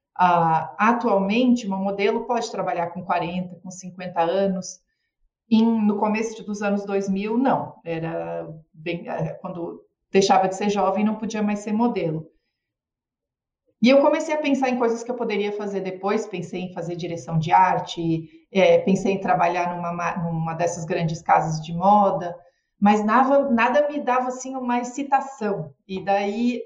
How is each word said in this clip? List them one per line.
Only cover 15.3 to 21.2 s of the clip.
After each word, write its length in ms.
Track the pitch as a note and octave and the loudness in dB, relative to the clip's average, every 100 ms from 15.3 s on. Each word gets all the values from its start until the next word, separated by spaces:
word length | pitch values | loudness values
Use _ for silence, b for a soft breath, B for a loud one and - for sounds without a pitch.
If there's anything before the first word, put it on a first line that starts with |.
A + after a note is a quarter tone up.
| G3+ G#3 | -2 -2
fazer 300 | - G3+ F#3+ | -4 -6 -6
depois, 440 | F#3 F#3 G3 A3+ - | -6 -6 -2 -2 -4
pensei 360 | F#3 E3 F3+ | -8 -8 -8
em 120 | F3+ | -8
fazer 220 | F3 E3 E3+ | -8 -8 -8
direção 420 | E3+ E3+ E3+ D#3+ | -8 -8 -4 -4
de 140 | E3+ | 4
arte, 960 | E3+ - - - E3+ E3 D#3+ - - _ | 4 6 2 -4 -4 -2 -2 -4 -18 _
é, 280 | F#3+ F3 E3+ | 4 6 6
pensei 320 | - F#3+ G3 | 6 2 2
em 100 | F#3+ | -2
trabalhar 540 | F#3 F3 E3+ F3+ F3 F3 | 0 2 2 0 -2 -4
numa 160 | F3 | -6
ma-, 260 | F3 E3+ F3 | -4 -4 -4
numa 360 | E3+ E3 E3 | -4 -2 -4
dessas 320 | D#3+ E3+ F3 - | -2 -4 -4 -4
grandes 360 | E3+ D#3 - | -2 -2 -2